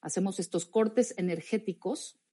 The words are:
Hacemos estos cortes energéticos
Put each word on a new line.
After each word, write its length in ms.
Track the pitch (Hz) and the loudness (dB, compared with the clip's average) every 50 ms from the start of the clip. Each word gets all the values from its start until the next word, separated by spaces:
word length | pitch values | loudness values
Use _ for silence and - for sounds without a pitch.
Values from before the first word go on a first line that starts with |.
Hacemos 380 | - 160 - 190 190 196 190 - | -8 -4 -2 0 0 0 -2 -4
estos 260 | 170 - - 175 - | -6 -2 -2 -2 -2
cortes 480 | - - 220 220 220 214 247 247 240 - | 2 2 2 2 4 4 4 2 2 2
energéticos 1040 | - 180 180 170 165 170 - - 208 214 - 175 - - 185 262 330 - - - _ _ _ | -2 -2 0 0 -2 -2 -2 -2 -2 -2 -2 -6 -4 -4 -4 -4 -4 -8 -14 -16 _ _ _